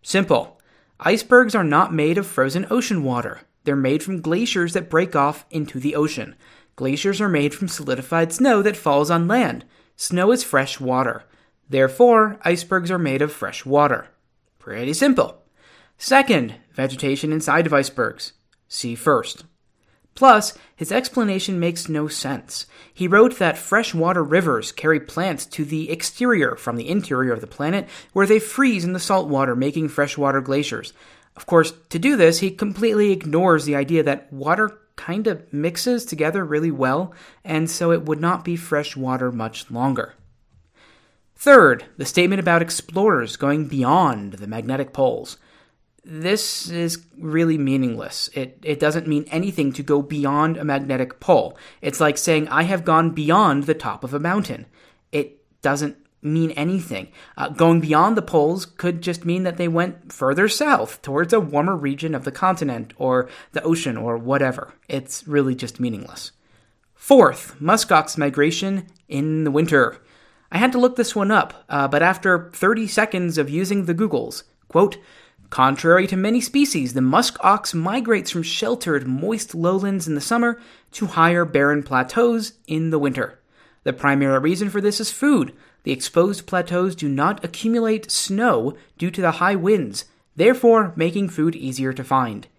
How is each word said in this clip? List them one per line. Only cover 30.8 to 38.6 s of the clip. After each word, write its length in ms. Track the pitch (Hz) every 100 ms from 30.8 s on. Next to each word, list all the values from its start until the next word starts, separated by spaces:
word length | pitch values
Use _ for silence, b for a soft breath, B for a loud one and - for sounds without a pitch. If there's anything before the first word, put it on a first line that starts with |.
| - b b b b -
Of 80 |
course, 260 | - 170 160 - _
to 80 | 196
do 200 | 254 269
this, 220 | 165 165
he 120 | 196
completely 640 | 190 208 196 226 208 208
ignores 500 | 190 156 156 185 156
the 140 | 143 143
idea 260 | 139 165
that 280 | 147 139 -
water 440 | 135 143 185 214 - _ -
kinda 460 | - 190 220 160 -
mixes 540 | 147 165 170 247 240
together 380 | 240 151 151 196
really 280 | 165 151 165
well, 420 | 135 131 143 185 B B B
and 260 | - 156 160
so 220 | - 170
it 120 | 165
would 160 | 156 151
not 240 | 170 175
be 120 | 175
fresh 400 | 170